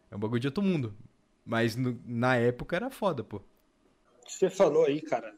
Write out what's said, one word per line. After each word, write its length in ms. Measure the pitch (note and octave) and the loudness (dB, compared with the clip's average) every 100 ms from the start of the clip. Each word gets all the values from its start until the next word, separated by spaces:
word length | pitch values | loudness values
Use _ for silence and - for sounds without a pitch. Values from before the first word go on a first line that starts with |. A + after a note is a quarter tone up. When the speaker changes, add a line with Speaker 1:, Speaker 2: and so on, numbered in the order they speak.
| _ | _
Speaker 1:
É 40 | G#2 | -6
um 20 | |
bagulho 220 | G#2+ A#2+ | -2 0
de 60 | C#3 | -2
outro 140 | G3+ | 0
mundo. 320 | G3 E3 A2+ G2+ - _ _ _ - | 0 0 -2 -8 -20 _ _ _ -4
Mas 320 | A2+ A#2 A#2 | 0 0 0
no, 200 | B2+ A#2+ A2+ | -2 -4 -6
na 300 | A#2 B2+ B2+ | 0 2 4
época 400 | A#2+ A#2+ - F3 | 2 0 -4 -4
era 140 | B3 | -4
foda, 340 | - G3+ C3+ | -4 -2 -2
pô. 140 | G2+ G2+ | -8 -12
Speaker 2:
O 880 | - _ _ _ _ _ _ _ - | -14 _ _ _ _ _ _ _ -20
que 80 | |
você 160 | - F#3 | -2 -2
falou 360 | - F3 D#3 D3+ | 4 4 6 4
aí, 140 | D3+ | 2
cara, 340 | - A#2+ A2 | -2 -4 -4